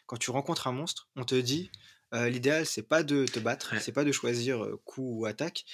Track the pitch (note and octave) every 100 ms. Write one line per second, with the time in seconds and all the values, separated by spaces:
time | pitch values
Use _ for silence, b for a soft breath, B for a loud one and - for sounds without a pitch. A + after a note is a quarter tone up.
0 | - A#2+ - B2+ C#3 E3 C3+ B2+ E3 -
1 | - - B2 B2+ B2 D3+ F#3 b b b
2 | b A#2+ A#2+ B2 C3 D#3 D#3+ - G#2+ D#3
3 | D3+ C#3+ B2+ A#2+ A2+ - - A2 A2+ B2+
4 | D3 C3+ A#2+ A#2+ A#2+ B2 G#2 - - -
5 | C3 A2+ A2 G#2 D#3+ - B